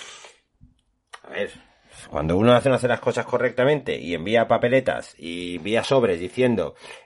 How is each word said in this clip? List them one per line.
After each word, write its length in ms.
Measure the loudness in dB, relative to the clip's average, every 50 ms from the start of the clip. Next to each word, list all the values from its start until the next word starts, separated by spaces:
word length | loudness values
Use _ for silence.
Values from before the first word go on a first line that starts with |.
| -20 -20 -20 -20 -20 -20 -20 _ _ _ _ _ -20 -20 _ _ _ _ _ _ _ _ -20 -20 -20
A 60 | -12
ver, 220 | -8 -6 -6 -6 -8 -14 -20 _ _ _ _ _ -20 -20 -16 -10
cuando 260 | -6 -4 -2 0 2
uno 180 | 4 6 6 6
hace, 160 | 6 4 2
no 60 | 0
hace 120 | 2 0 0
las 120 | -2 0
cosas 260 | -2 -2 -2 -2 -4
correctamente 720 | -2 -2 -2 -2 -2 -2 0 2 2 2 0 -2 -4 -6 -6
y 160 | -6 -6 -6
envía 340 | -6 -2 0 2 2 2 2
papeletas 680 | 2 2 2 2 2 2 2 0 -2 -4 -6 -10 -16 -16
y 380 | -12 -10 -10 -8 -8 -8 -8
envía 280 | -8 -4 -2 -2 -2 0
sobres 360 | 2 2 4 4 2 0 -2
diciendo, 560 | -4 -6 -2 0 2 2 2 2 -2 -4 -8 -12 -20 -20 -20 -20 -14